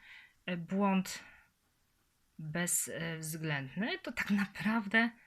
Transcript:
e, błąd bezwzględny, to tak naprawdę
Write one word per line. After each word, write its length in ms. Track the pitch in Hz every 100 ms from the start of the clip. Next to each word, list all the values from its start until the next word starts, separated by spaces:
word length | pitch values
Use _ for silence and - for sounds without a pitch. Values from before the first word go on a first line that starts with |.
| - - - _ -
e, 100 | 175
błąd 640 | 165 190 202 190 185 - - - _ _ _ _ _ _ _ _ _ -
bezwzględny, 1600 | 156 170 175 - - 110 165 160 156 160 156 143 135 175 254 359
to 140 | 294
tak 180 | - -
naprawdę 800 | 202 196 - 214 226 196 226 233 -